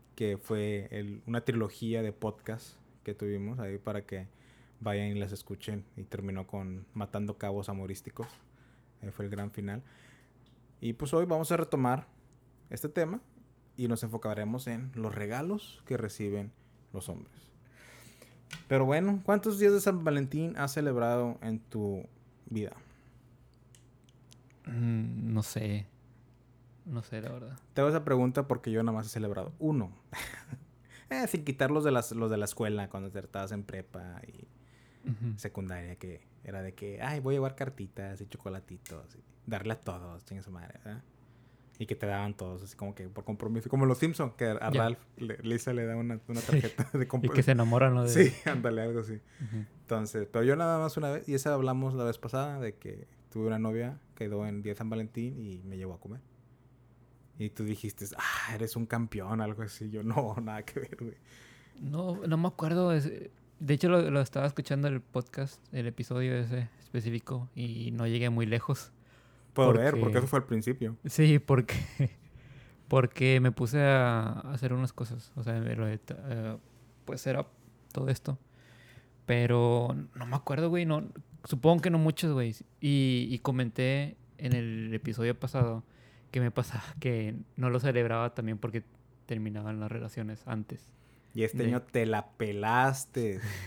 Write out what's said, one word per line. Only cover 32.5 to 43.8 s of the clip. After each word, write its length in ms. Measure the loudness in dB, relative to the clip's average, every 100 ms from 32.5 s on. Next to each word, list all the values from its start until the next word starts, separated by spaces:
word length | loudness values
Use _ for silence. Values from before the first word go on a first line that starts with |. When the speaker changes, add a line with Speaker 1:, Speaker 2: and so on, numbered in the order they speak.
| -2 -2 -2 -4
Speaker 1:
cuando 180 | -8 -10 -10
estabas 360 | -10 -8 -6
en 100 | -8
prepa 560 | -8 -12 -12 -14 -14 -14 -18
y 180 | -20 -20 -20 -20 -20 -20 -12 -8
Speaker 2:
Ujú. 300 | -6 -6 -6
Speaker 1:
secundaria, 560 | -8 -8 -8 -8 -10 -12
que 320 | -12 -14 -18 -20
era 180 | -14 -10
de 120 | -10 -10
que, 260 | -12 -8
"Ay, 200 | -6 -4
voy 140 | 0 0
a 20 |
llevar 180 | 0 -4
cartitas 640 | -8 -8 -12 -10 -10 -10
y 60 | -12
chocolatitos 920 | -12 -10 -10 -12 -18 -16 -16 -16 -20
y 40 | -20 -18 -8
darle 260 | -6 -4
a 80 | -6
todos, 460 | -8 -10 -10 -14 -14
chingue 180 | -14
su 80 | -14
madre", 300 | -16 -16 -18
¿verdad? 180 | -16 -16 -16 _ -20 -20 -20 -20 -20 -12
Y 60 | -8
que 100 | -4
te 120 | -2
daban 260 | -2 -4 -6
todos, 260 | -8 -10
así 140 | -14 -10
como 180 | -10
que 140 | -10 -12
por 160 | -10
compromiso, 460 | -8 -6 -4 -4 0
como 160 | 4